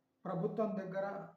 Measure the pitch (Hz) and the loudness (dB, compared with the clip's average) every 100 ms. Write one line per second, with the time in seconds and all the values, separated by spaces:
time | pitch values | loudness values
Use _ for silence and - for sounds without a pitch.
0 | _ _ - 269 214 226 214 190 180 190 | _ _ -2 2 2 2 2 0 -2 -2
1 | 196 202 - | -2 -4 -10